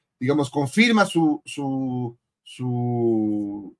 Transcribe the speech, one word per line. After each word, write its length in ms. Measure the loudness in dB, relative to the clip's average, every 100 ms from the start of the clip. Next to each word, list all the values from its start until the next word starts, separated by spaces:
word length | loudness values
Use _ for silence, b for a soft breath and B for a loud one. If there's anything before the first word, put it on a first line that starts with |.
| _ _
digamos, 300 | -2 0 0
confirma 560 | -2 0 4 4 4 2
su, 360 | 2 2 0 -6
su, 720 | -8 -4 -4 -4 -4 -6 -8 _ _
su, 1300 | -20 -8 -4 -2 0 0 2 2 0 -2 -4 -8 -12 -18